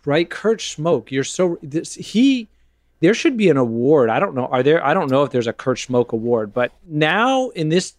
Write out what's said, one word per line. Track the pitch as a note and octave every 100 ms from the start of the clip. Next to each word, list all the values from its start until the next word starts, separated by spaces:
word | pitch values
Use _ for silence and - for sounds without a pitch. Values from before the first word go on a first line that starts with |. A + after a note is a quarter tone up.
| C#3+
right? | D3+ E3+
Kurt | - G#3+ A3+
Schmoke, | - - E3 C#3 -
you're | C3+
so, | C3 - F3+ E3+
this, | C#3+ D#3 D3 F3+
he, | - G#3+ C4+ B3+ G#3+ _ _ _ _ _
there | E3 A3+
should | E4 A#3+
be | F#3
an | C#3
award. | A#2+ A#2 B2+ D#3 A2+
I | B2
don't | F#3+ C3
know. | B2+
Are | B2+
there, | C3+ E3 C#3
I |
don't | F#3 D3
know | C3
if | C#3+
there's | B2 A2+
a |
Kurt | - C3 A#2+
Schmoke | - B2 A#2
award, | A2+ A#2+ A#2 G#2+
but | B2 B2 - F3
now | D3+ D3+ F#3+ B3+ C4 B3+
in | F#3 D#3
this | F3+ -